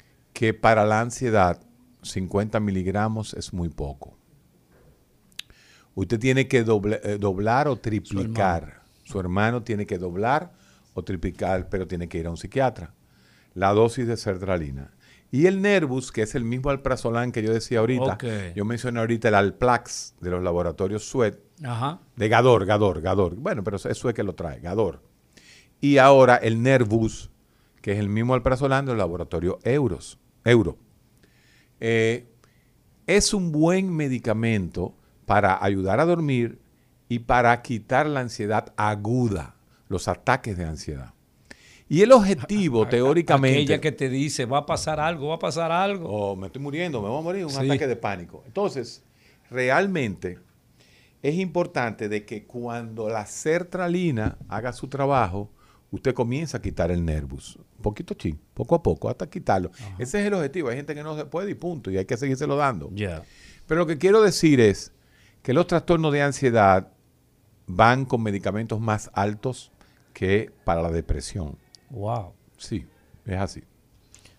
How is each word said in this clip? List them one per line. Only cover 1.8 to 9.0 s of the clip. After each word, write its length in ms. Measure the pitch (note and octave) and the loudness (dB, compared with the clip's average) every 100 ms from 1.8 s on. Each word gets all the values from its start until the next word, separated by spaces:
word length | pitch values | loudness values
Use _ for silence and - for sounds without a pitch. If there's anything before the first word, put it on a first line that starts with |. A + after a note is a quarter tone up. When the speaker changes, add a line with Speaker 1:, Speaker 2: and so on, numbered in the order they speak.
| _ _ | _ _
Speaker 1:
cincuenta 580 | - F#2+ F2+ G2 G#2+ A2 | -10 -8 -2 -2 -2 -2
miligramos 760 | G#2 F#2+ F#2 G2+ A2 A2 G#2+ | -2 -2 -2 -2 -2 -4 -8
es 200 | - - | -10 -10
muy 160 | F#2 E2+ | -6 -6
poco. 480 | - C#2+ C#2 C#2+ _ _ _ _ _ _ _ _ _ _ _ _ - - _ _ _ _ - | -6 -10 -10 -18 _ _ _ _ _ _ _ _ _ _ _ _ -20 -20 _ _ _ _ -6
Usted 240 | F#2+ A2+ | -2 0
tiene 280 | C3 C3 C3 | 2 2 2
que 160 | B2+ | 2
doble-, 380 | A2+ G#2+ G#2 G#2+ | 4 2 2 -2
eh, 140 | G#2 G#2 | -4 -2
doblar 480 | G2+ F#2 G#2 B2+ D3 | -2 0 0 2 0
o 80 | A#2+ | -2
triplicar. 840 | A2 G#2+ - G2+ A2+ A2 F#2+ E2+ | -4 -4 -4 -6 -4 0 0 0
Speaker 2:
Su 60 | D2+ | -6
hermano. 120 | - _ _ | -20 _ _